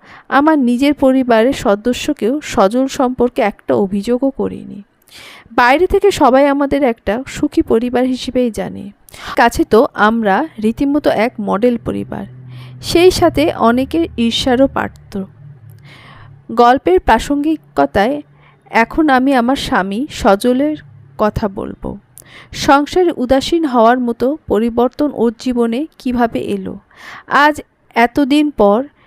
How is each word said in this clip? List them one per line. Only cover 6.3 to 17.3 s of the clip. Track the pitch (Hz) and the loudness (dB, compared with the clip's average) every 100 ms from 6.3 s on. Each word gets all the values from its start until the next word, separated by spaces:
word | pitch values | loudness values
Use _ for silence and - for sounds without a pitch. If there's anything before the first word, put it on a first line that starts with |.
| 262 285 | 4 4
আমাদের | 277 277 277 | 0 -2 0
একটা | 269 233 - 226 277 | 0 -2 -4 -6 -6
সুখী | - 294 - | -6 -4 -2
পরিবার | 311 226 247 247 | 0 0 0 -2
হিসেবেই | 254 254 - 254 247 | -2 -4 -4 -2 -2
জানে। | 202 185 190 202 - _ - - - | -4 -10 -12 -16 -20 _ -18 -6 0
কাছে | 240 - | 2 2
তো | 320 214 277 | 2 2 2
আমরা | - 208 233 214 190 320 - | 2 0 0 0 0 -2 -4
রীতিমতো | 214 233 277 285 294 | -4 -2 -2 0 0
এক | - 233 - | 0 -2 -4
মডেল | 196 190 247 233 | -4 0 0 -2
পরিবার, | - 202 - - 202 - - - - - | -6 -8 -8 -10 -12 -18 -20 -20 -20 -14
সেই | - 330 370 | -2 4 4
সাথে | - 339 - 294 | 4 0 0 -2
অনেকের | - 226 247 269 320 330 - | 0 0 0 -2 -2 -4 -2
ঈর্ষারও | 233 - 269 247 269 | -2 0 0 2 2
পাত্র। | - 104 - - 202 190 - - - - - - - - - - - - | 0 -6 -8 -14 -12 -12 -16 -20 -20 -20 -20 -20 -20 -20 -20 -20 -20 -4
গল্পের | 226 240 269 - 370 | 2 4 4 2 2
প্রাসঙ্গিকতায় | - 226 - | 2 0 0